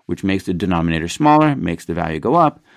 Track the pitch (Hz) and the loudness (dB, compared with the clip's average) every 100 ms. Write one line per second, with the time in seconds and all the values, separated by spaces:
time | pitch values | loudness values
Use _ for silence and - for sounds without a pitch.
0 | - 87 95 95 - 90 92 87 82 82 | -10 -4 -2 -2 -2 -4 0 0 0 -2
1 | 82 - 151 151 151 139 87 85 - 85 | -4 0 4 4 4 0 -4 -6 -6 -6
2 | 82 80 95 160 156 - _ | -4 -4 0 2 2 0 _